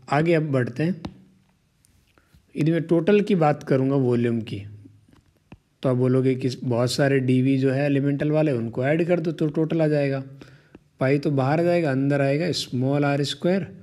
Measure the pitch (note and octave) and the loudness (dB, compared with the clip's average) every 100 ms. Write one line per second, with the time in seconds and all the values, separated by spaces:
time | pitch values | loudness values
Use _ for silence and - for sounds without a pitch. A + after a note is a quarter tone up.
0 | - C#3+ E3 E3 D#3 C3 A#2+ B2+ D#3+ F#3+ | -2 0 2 2 2 -2 -2 -2 -4 -4
1 | - - - _ _ _ _ _ _ _ | -10 -16 -20 _ _ _ _ _ _ _
2 | _ _ _ _ _ - D#3 E3 D3+ E3+ | _ _ _ _ _ -2 0 0 2 2
3 | E3 G#3 G3+ F#3+ D3+ D3+ - C#3 C3 C#3 | 4 2 2 2 2 0 0 0 2 2
4 | B2+ A#2+ A#2+ A#2 G#2+ G#2 G2+ - - - | 2 2 0 -2 -6 -10 -12 -18 -20 -20
5 | _ _ _ _ _ - _ _ C3+ B2+ | _ _ _ _ _ -20 _ _ -2 0
6 | B2+ C3 C3 B2+ B2+ B2 C3+ A#2 B2 - | 2 2 2 0 -4 -4 -2 0 0 0
7 | C#3+ C#3 B2+ B2+ C3 C3+ C3+ C3 C#3+ C#3 | 2 2 2 2 2 2 0 0 0 0
8 | C#3+ C#3+ D3 D3+ D#3 A#2+ A2+ A#2+ C3 E3 | 0 0 0 0 0 0 -4 -2 0 0
9 | E3+ F3 E3+ D3+ D#3 D#3+ D#3+ E3 D#3 D3 | 0 0 -2 -2 -2 -2 -2 0 0 0
10 | C#3 C3+ C3 - - - _ - _ _ | 0 -4 -8 -16 -20 -20 _ -20 _ _
11 | C3 C#3+ D3+ C3+ C3 D#3+ F3 F3 D#3 C3 | 0 0 0 0 2 2 2 2 0 0
12 | C#3 C#3+ C#3 C#3+ F3 - - B2 C3 C#3+ | 0 2 2 0 -2 -4 -6 -2 0 0
13 | C#3+ C#3+ C#3+ - F3 G3 E3 - | 0 0 -2 -2 -2 -2 -4 -12